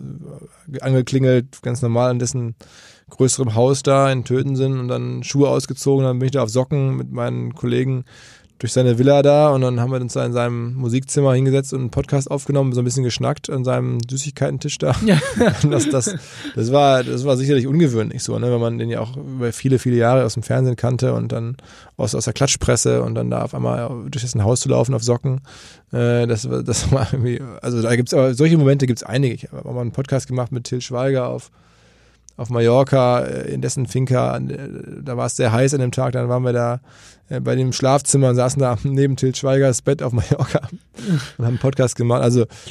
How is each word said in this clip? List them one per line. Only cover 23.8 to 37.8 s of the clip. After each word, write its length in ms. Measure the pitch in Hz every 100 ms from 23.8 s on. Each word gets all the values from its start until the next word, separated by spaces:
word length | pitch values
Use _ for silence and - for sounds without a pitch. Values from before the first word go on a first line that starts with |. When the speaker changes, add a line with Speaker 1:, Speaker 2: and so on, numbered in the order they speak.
| 117 123 135
Speaker 1:
durch 140 | 131
dessen 220 | 120 117
Haus 160 | 104 123
zu 80 | 135
laufen 260 | 127 123
auf 80 | 120
Socken, 380 | 120 120 139 131 - - - - -
äh, 380 | 123 120 120 120
das, 200 | 113 127 127
das 280 | 123 117 -
war 160 | 135 -
irgendwie, 280 | 135 120 120 131 98
also 200 | 123 120
da 140 | 113 120
gibt's, 180 | 123
aber 180 | 143 131
solche 240 | 120 156 165
Momente 280 | 135 143 131
gibt's 160 | 117
einige. 320 | - 120 139
Ich 100 | 110 -
hab 160 | - -
auch 80 |
mal 60 | 123
einen 100 | 120
Podcast 380 | 120 135 135 -
gemacht 240 | 127 120
mit 120 | 120
Till 160 | 120 127
Schweiger 460 | - 123 135 131 123
auf, 240 | 123 - _ _ _ _ _ _ _ _ -
auf 120 | 117
Mallorca, 720 | 117 117 123 135 135 123 123
äh, 300 | 127 131 131
in 80 | 135
dessen 260 | 131 139 123
Finca, 440 | 131 131 123 123
an, 200 | 127 131
äh, 180 | 139 139 - - -
da 140 | 131 120
war 100 | 123
es 80 |
sehr 160 | - 123
heiß 240 | 113 135
an 60 | 143
dem 100 | 123
Tag, 220 | 127 131
dann 160 | 123 120
waren 160 | 123
wir 80 | 127
da, 280 | 120 120 123 _ - - - -
äh, 120 | 131
bei 140 | 127
dem 180 | 123 131
Schlafzimmer 560 | 120